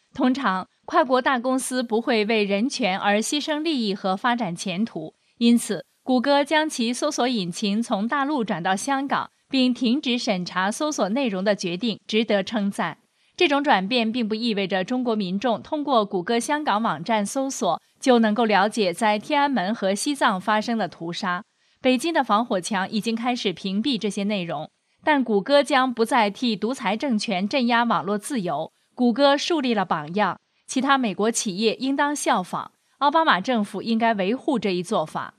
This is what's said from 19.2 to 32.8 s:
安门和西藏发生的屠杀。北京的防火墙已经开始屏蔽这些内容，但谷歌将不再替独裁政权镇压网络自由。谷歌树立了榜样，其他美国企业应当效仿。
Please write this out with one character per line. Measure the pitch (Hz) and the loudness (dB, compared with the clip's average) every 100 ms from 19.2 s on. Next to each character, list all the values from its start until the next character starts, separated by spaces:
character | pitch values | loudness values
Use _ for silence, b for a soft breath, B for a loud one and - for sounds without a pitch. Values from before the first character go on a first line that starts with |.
| 226 294 | 0 0
安 | 285 | 2
门 | 247 180 220 | 0 -2 -2
和 | 190 | 0
西 | 202 294 285 | 0 -2 0
藏 | 277 185 | 0 0
发 | 180 214 | 0 0
生 | 214 226 | 0 -2
的 | 180 | -4
屠 | - 170 | -6 -8
杀。 | 175 196 180 - _ _ _ | -6 -4 -4 -8 _ _ _
北 | 262 254 | 2 2
京 | 330 | 2
的 | 320 | 0
防 | 262 208 240 | 2 0 2
火 | 196 | -2
墙 | 175 196 190 | -2 -2 -2
已 | 220 | -2
经 | 226 | -2
开 | 226 247 240 | -2 -2 -2
始 | 208 | -2
屏 | 170 196 190 | -4 -4 -2
蔽 | 262 233 | 0 -2
这 | 214 | -2
些 | 202 | -4
内 | 202 208 170 | -2 -2 -4
容， | 147 156 _ _ _ | -8 -10 _ _ _
但 | - 294 | 2 2
谷 | 240 208 | 4 0
歌 | 185 285 | 4 4
将 | 285 277 262 | 4 2 2
不 | 240 226 | 0 2
再 | 254 208 | 2 2
替 | 202 247 208 | 0 -2 0
独 | 214 | -2
裁 | 269 214 220 | -2 -2 -2
政 | 294 214 | 0 0
权 | - 180 202 | 0 -2 -2
镇 | 285 240 | 0 2
压 | 233 | 2
网 | 240 180 156 | 2 0 0
络 | 208 | -4
自 | - 269 | -4 -4
由。 | 175 139 - - _ | -2 -4 -6 -12 _
谷 | - 247 | 0 2
歌 | 233 277 285 | 4 4 4
树 | - 339 | 2 -2
立 | 262 | 0
了 | 220 | 0
榜 | 185 170 147 | 0 -2 -2
样， | 185 196 160 _ _ - | -2 0 -2 _ _ -8
其 | 269 | -2
他 | 262 277 | 2 2
美 | 240 | 2
国 | 180 214 | 0 0
企 | 226 220 180 | 0 -4 0
业 | 220 - | 0 0
应 | 262 | -2
当 | 277 285 294 | 0 0 0
效 | 339 233 | 0 0
仿。 | 180 165 - - | -2 -8 -10 -16